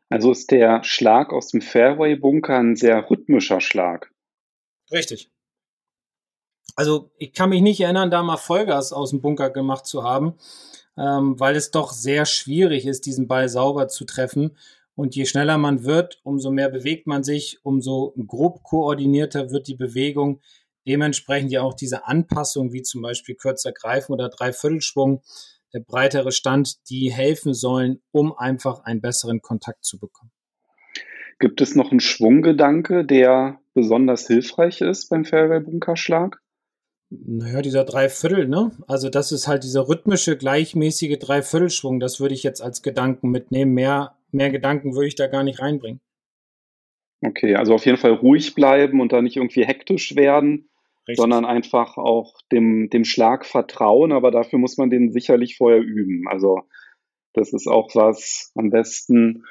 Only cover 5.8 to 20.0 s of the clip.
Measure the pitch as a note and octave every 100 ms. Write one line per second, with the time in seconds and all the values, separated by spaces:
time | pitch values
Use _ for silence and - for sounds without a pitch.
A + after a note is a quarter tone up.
5.8 | _ _ _ _ _ _ _ _ - -
6.8 | D3+ D3+ - _ C#3+ - F#3+ F#3 G#3 G3+
7.8 | F3 F#3 F#3 E3+ E3+ D#3+ - F3 G#3 C#3+
8.8 | C3+ C#3 C3+ C#3 C#3+ D3 C3+ C3+ C3+ C3+
9.8 | - C3 A#2+ C3 D#3 E3 - - - -
10.8 | _ - C#3 C#3 C#3 B2 C3+ D3+ D3 D#3+
11.8 | C#3+ A#2 B2 D3 D3+ - C3 D#3 F#3 C#3+
12.8 | C3 C3 C#3+ C3 B2 B2+ B2+ B2 C3+ C#3+
13.8 | C3+ - A2+ - B2+ D3 D#3 - _ _
14.8 | _ - C#3 C#3 C3+ C#3 D3 D#3 C#3+ C3+
15.8 | B2 D#3+ F3+ - C3+ C#3 C3+ C3+ C#3 C3
16.8 | B2+ D#3+ - C#3+ C#3 D3 C#3+ - C#3 C3+
17.8 | B2+ C3 C3+ B2+ G#2+ A#2 E3+ F3 _ D#3+
18.8 | D3 C#3+ C#3 C#3 D3+ D3 C3 C#3 C3+ B2+
19.8 | B2+ A#2+